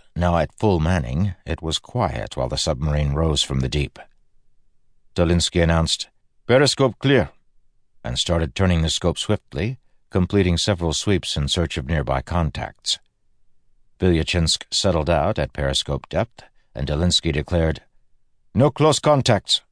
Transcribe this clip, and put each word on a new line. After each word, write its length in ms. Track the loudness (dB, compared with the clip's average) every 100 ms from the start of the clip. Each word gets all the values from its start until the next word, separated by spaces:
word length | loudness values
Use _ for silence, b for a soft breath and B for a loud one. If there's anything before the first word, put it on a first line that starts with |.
| -10 -2
now 200 | 0 2
at 200 | 0 0
full 220 | 0 2
manning, 560 | 2 0 0 -2 -2 -4 -8
it 160 | -6
was 160 | -4 -6
quiet 580 | -6 -4 -2 -4 -8 -6
while 140 | -4
the 80 | -2
submarine 560 | -2 -2 0 0 0
rose 300 | 0 0 0
from 160 | 0 -2
the 100 | -2
deep. 300 | -2 -4 -8 -20 _ _ _ _ _ _ _ _ _ _ 0
Dolinsky 460 | 2 2 2 2
announced, 460 | 2 2 0 -4 -8 _ _ _ 2
"Periscope 520 | 4 4 2 0 0
clear," 320 | 2 2 2 -6 _ _ _ _ _ _
and 140 | -8 -6
started 380 | -2 0 -2 0
turning 260 | 2 2
the 80 | 0
scope 280 | -2 -2 -2
swiftly, 600 | -2 -4 _ -6 -6 -6 _ _ _
completing 480 | -2 2 2 2 2
several 360 | 0 -2 -2
sweeps 440 | -2 0 -2 -2 -4
in 100 | -2
search 300 | -2 -2 -4
of 100 | -4
nearby 340 | -2 -2 -4
contacts. 760 | -2 -2 -2 -4 -10 -10 -8 -8 _ _ _ _ _ _ _ _ _ _
Vilyachinsk 640 | 2 2 0 0 0 -2 -4
settled 380 | -2 0 0 0
out 280 | 0 0 -2
at 140 | -4
periscope 560 | -4 -4 -2 -4 -6 -4
depth, 340 | -4 -4 -8 -20 _ _
and 140 | -8 -4
Dolinsky 460 | 0 0 0 0
declared, 480 | -2 -2 0 0 -2 -10 _ _ _ _ _ _ 2
"No 160 | 2
close 280 | 4 2 4
contacts." 640 | 2 2 4 0 0 -4 -4